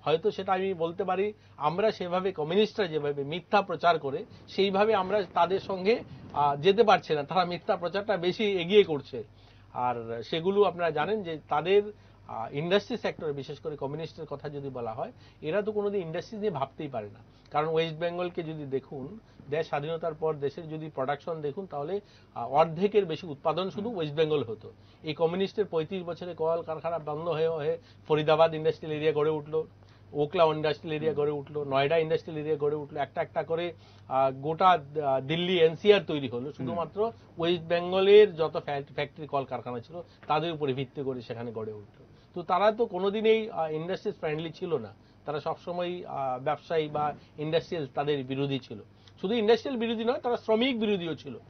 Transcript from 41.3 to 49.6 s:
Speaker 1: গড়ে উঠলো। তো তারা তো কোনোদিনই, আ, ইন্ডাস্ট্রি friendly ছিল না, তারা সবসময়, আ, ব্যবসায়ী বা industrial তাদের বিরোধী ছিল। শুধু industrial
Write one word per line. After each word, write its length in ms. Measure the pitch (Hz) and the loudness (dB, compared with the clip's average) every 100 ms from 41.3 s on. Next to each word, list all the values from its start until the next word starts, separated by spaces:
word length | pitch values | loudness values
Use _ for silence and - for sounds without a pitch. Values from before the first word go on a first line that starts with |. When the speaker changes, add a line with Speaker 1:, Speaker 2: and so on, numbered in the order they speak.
| 117 120 | -8 -8
Speaker 1:
গড়ে 220 | 110 107 | -8 -8
উঠলো। 320 | 107 101 - - - - | -10 -16 -20 -20 -20 -14
তো 80 | - | -12
তারা 300 | 170 180 208 | -2 4 4
তো 140 | 214 233 | 4 -2
কোনোদিনই, 640 | 180 196 202 220 220 220 | 0 0 2 4 4 2
আ, 180 | - 160 | -4 -2
ইন্ডাস্ট্রি 440 | 156 165 185 214 | -4 -4 -4 -6
friendly 400 | - 165 151 165 | -4 -4 -4 -6
ছিল 260 | 160 180 151 | -8 -2 -2
না, 160 | 107 104 - - - | -4 -14 -20 -16 -8
তারা 140 | 147 | -6
সবসময়, 640 | 160 - - 175 180 180 - | -4 -6 -6 -6 -4 -6 -8
আ, 340 | 135 135 127 | -6 -4 -4
ব্যবসায়ী 460 | 135 147 - 165 151 | -2 -4 -2 -2 0
বা 240 | 151 147 143 - - | -2 -4 -4 -14 -10
industrial 500 | 151 160 160 175 139 | -2 -2 -2 -6 -6
তাদের 300 | - 147 147 | -4 -2 -2
বিরোধী 360 | 127 135 139 135 | -2 -2 -2 -2
ছিল। 200 | - 107 - - - - | -6 -16 -16 -20 -20 -8
শুধু 120 | 190 | -2
industrial 460 | 240 208 240 | 0 4 4